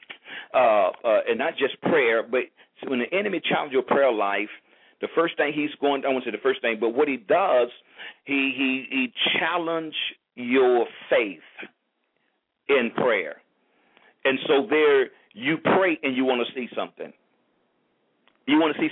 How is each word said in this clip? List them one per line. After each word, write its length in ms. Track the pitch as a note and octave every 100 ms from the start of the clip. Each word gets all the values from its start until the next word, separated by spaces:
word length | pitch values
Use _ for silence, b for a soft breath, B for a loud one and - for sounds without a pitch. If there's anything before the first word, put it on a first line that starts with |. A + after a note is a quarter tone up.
| - B B B B
uh, 380 | B2+ A#2+ G#2 F2+ -
uh, 160 | A#2 G#2 A2+
and 100 | A#2
not 160 | C#3+ -
just 220 | C3+ -
prayer, 420 | - D#3+ A#2 A#2
but 180 | G#2 B2+ - _ b - -
when 120 | B2
the 180 | A#2+ F#3
enemy 240 | G#3 E3+
challenges 300 | - E3 D#3
your 100 | C3
prayer 280 | - C#3+ C3+
life, 380 | G#2+ G2+ G2+ G#2 - b b b b
the 60 | G#2
first 220 | D#3+ E3 -
thing 140 | D3
he's 160 | D3+ D3+ -
going, 220 | C#3+ C#3 C#3
I 40 |
won't 140 | C3
say 80 | B2
the 60 | G#2
first 240 | C3+ C3+
thing, 160 | A#2 A2
but 100 | A#2
what 180 | A#2+ D3+
he 100 | B2
does, 520 | G#2+ E3 F#3 B2+ A#2+ - B B B B
he, 300 | - C#3 C3+ B2+
he, 300 | C3 C3 B2+
he 240 | C3 B2 - A#2+ -
challenge 580 | D#3+ F3 E3 E3 D#3 - - - _ -
your 500 | A#2+ C3 B2+ A#2+ A2 - -
faith 300 | C#3+ G#2 E2+ - - - _ _ _ _ _ _ _ _ _ -
in 220 | C3+ A#2 -
prayer. 460 | B2 G#2 D#2 - _ _ _ b b b b b
And 160 | C3+ C3 -
so 180 | C#3+ A2+
there, 400 | D3+ D3+ C#3 B2 b b
you 240 | G2+ C3 D#3+
pray 420 | - F#3+ F#3+ D#3
and 140 | C#3 B2+
you 80 |
wanna 220 | C3 B2 A#2 C3+
see 120 | A2+ A2
something. 360 | F2 - D#2+ - _ _ _ _ _ _ _ _ _ _ _ _ -
You 120 | D3+
wanna 160 | D#3+ -
see 100 | D#3+